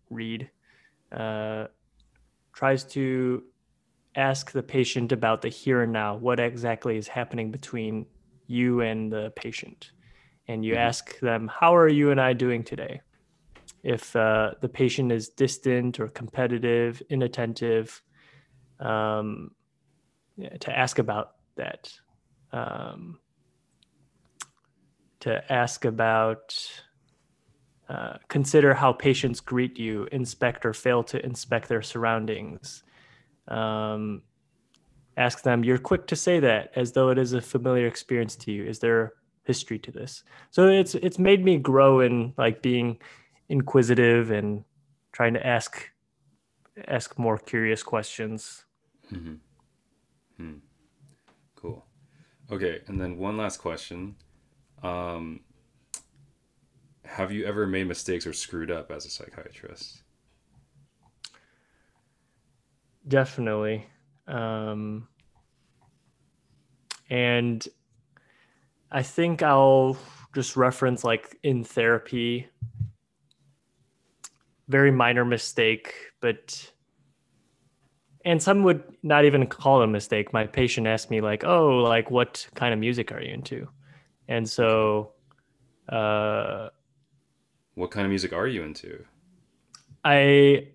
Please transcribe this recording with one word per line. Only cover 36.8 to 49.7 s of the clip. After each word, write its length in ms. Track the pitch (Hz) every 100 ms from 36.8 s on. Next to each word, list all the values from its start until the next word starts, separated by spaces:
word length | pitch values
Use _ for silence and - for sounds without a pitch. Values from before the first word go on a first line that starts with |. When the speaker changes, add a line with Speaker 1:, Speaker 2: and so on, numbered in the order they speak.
| 120
Speaker 1:
though 160 | 135 131
it 80 | 127
is 160 | 127
a 80 | 123
familiar 460 | - 127 123 127 120
experience 480 | 110 - 120 113 -
to 140 | -
you. 140 | 101 104
Is 140 | 113
there 340 | 117 113 113 - _ _
history 340 | - 127 - 113
to 120 | -
this?" 320 | 107 120 - _ - -
So 160 | - 185
it's, 260 | 190 190 156
it's 240 | 180 180
made 240 | 190 202
me 140 | 185 160
grow 420 | 131 135 135 135
in, 340 | 123 120 117 135
like, 240 | 117 113
being 380 | 127 123 120 113 - - _ _ _
inquisitive 840 | 143 135 139 117 120 120 117 113
and 320 | 104 104 104 - _ _ _ _
trying 220 | - 117
to 120 | 117 127
ask, 440 | 117 - - - _ _ _ _ _ _ _ _ - -
ask 320 | 123 - -
more 180 | 117 107
curious 460 | - 117 110 110
questions. 800 | - 110 107 - 110 110 - - _ _ _ _ _
Speaker 2:
Mm-hmm. 240 | 92 82 78 _ _ _